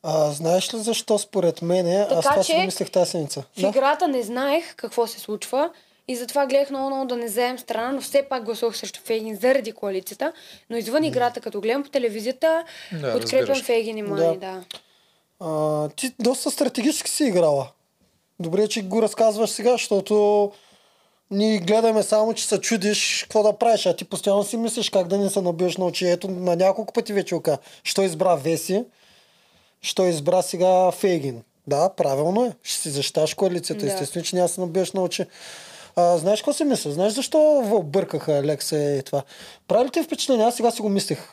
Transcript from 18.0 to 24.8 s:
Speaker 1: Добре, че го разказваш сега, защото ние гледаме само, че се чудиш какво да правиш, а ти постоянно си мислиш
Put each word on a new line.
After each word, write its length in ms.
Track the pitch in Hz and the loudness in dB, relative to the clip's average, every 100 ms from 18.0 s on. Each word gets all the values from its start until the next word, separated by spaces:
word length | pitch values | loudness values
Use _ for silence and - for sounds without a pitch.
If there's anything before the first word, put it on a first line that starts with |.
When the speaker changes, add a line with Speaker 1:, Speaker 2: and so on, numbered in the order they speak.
| _ _ _ _ | _ _ _ _
Speaker 1:
Добре, 280 | 165 185 214 | -4 0 0
че 140 | 226 | -2
го 200 | 190 208 | -2 0
разказваш 480 | 220 - 226 208 214 | 0 4 2 4 -2
сега, 220 | - 220 | 0 2
защото 800 | 240 - 196 190 208 208 208 202 - _ _ _ _ _ _ _ | 2 2 0 2 2 4 4 2 -2 _ _ _ _ _ _ _
ние 260 | 196 220 214 | 0 2 2
гледаме 460 | 170 214 226 220 | 4 4 4 2
само, 300 | - 214 220 | 2 2 2
че 120 | 220 - | 0 -2
се 140 | 202 | -2
чудиш 640 | - 226 196 202 - - | 0 0 0 0 0 -2
какво 200 | - 220 | 0 2
да 100 | 214 | 2
правиш, 320 | 208 233 220 185 | 4 2 4 2
а 100 | 170 | -2
ти 100 | 180 | -4
постоянно 380 | 190 - 196 | -4 2 2
си 140 | 202 233 | 0 -2
мислиш 320 | 226 240 | -4 -2